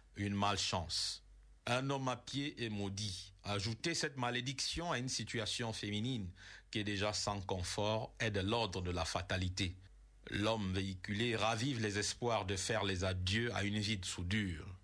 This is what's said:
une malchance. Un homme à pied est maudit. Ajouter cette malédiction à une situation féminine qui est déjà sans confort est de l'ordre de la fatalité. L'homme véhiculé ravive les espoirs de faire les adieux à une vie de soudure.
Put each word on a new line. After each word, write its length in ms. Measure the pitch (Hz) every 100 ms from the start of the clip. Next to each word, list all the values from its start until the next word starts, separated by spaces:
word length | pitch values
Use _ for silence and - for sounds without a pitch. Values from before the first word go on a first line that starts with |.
| - -
une 180 | 101
malchance. 880 | 101 101 98 - 92 85 - - - - - - - -
Un 220 | 123 135
homme 160 | 139 131
à 80 | 120
pied 500 | - 139 147 131 117
est 40 |
maudit. 600 | 104 98 98 104 92 - -
Ajouter 500 | 101 104 104 113 170
cette 240 | 160 156 135
malédiction 760 | 123 120 127 131 - 156 175
à 60 | 127
une 120 | 127
situation 600 | - 107 117 107 - 117
féminine 600 | 107 104 104 123 123 90 - - - -
qui 80 | 107
est 40 |
déjà 300 | 104 101 104
sans 280 | 104 - 101
confort 720 | 92 95 87 - 104 110 127 -
est 120 | 113
de 80 | 101
l'ordre 420 | 95 117 110 92
de 80 | 90
la 160 | 87 82
fatalité. 720 | 87 92 95 92 90 92 - - - - - -
L'homme 420 | - 104 113 95
véhiculé 640 | 95 95 92 - 101 120 110
ravive 440 | 107 113 135 120
les 200 | 107 101
espoirs 460 | 98 - 120 110 98
de 100 | 95
faire 280 | - 110
les 200 | 98 92
adieux 500 | 92 92 90 107 117 -
à 80 |
une 140 | 101 107
vie 200 | 107 104
de 80 | 90
soudure. 600 | - 90 110 98 80 95 92